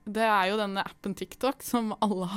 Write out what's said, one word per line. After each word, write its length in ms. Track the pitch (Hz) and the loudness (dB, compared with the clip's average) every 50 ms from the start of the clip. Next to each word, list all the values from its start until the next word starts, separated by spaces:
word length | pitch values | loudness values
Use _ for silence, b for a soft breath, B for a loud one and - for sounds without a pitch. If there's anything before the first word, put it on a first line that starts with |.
| - | -12
det 220 | 214 202 220 226 | -6 -2 2 4
er 240 | 220 208 202 185 190 | 4 4 4 4 4
jo 80 | 208 220 | 2 0
denne 240 | 208 196 190 196 - | -2 -2 -2 -4 -4
appen 300 | - - - - 202 180 | -6 -10 -8 -8 -8 -6
TikTok 480 | - 185 - - - - 262 277 - - | -6 -8 -10 -6 -2 -2 -2 -2 -4 -4
som 260 | - - 240 226 214 208 - 220 | -2 0 0 0 -2 0 0 0
alle 240 | 208 208 185 180 180 196 | 0 0 -2 -4 -2 2